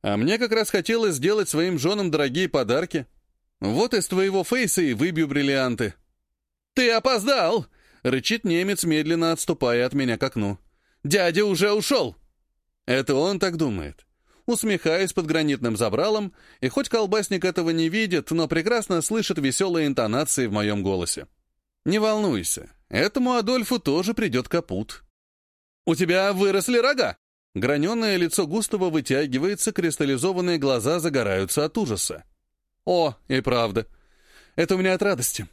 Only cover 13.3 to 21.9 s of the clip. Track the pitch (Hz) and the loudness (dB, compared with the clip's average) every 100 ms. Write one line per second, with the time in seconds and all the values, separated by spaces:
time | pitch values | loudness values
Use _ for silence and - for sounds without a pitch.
13.3 | 196 196 165 156 98 76 - _ _ _ | 0 -2 0 -2 -2 -8 -14 _ _ _
14.3 | _ - 233 220 185 160 165 190 - 160 | _ -4 -2 0 0 2 0 0 -2 0
15.3 | 160 151 139 120 107 113 110 190 214 202 | 0 2 0 -2 0 0 0 0 -2 -4
16.3 | _ - - 127 - 269 233 202 214 202 | _ -20 -6 -2 -2 0 0 2 0 0
17.3 | 190 185 180 165 165 165 202 220 170 - | 0 0 0 0 0 0 0 0 -2 0
18.3 | 165 160 165 170 240 - 175 151 226 - | -2 0 0 0 -2 0 -2 0 -2 -2
19.3 | 160 135 - 190 170 147 127 113 117 151 | 0 0 0 0 2 0 0 0 0 0
20.3 | - 120 104 104 104 98 95 87 - 73 | 0 0 0 0 0 0 -2 -2 -6 -10
21.3 | _ _ _ _ _ - | _ _ _ _ _ -2